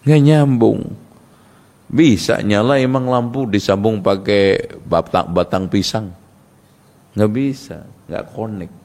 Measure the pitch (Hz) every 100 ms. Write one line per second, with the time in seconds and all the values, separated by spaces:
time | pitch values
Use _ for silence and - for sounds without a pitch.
0 | 143 151 143 156 139 123 110 107 - -
1 | - - _ _ _ _ _ _ _ 127
2 | 160 101 - - 104 104 117 139 127 131
3 | 127 127 120 131 123 101 - 98 107 107
4 | 92 98 98 101 98 - - - - 82
5 | - 92 80 87 87 95 92 101 92 110
6 | 101 87 _ _ _ _ _ _ _ _
7 | _ 104 107 113 139 135 - 80 - -
8 | - 82 - - 110 101 85 -